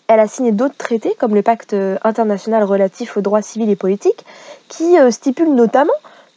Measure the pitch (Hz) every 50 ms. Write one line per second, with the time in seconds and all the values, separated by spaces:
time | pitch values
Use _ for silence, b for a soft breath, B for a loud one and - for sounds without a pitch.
0 | _ - 226 220 214 208 - - 254 233 214 202 254 285 - - - - 233 220
1 | - 349 427 - - 220 208 208 196 233 233 220 - - 214 196 196 190 190 -
2 | - 220 214 240 226 214 202 190 - 220 220 220 208 190 196 196 196 190 _ -
3 | 240 220 - 208 190 196 202 214 208 - - 220 226 214 202 185 - 185 196 202
4 | - 359 480 - - B B B B B B B B _ - - 320 339 349 339
5 | 269 247 220 - - 277 254 - 339 320 285 240 233 208 - 254 285 349 539 605
6 | B B B B B B B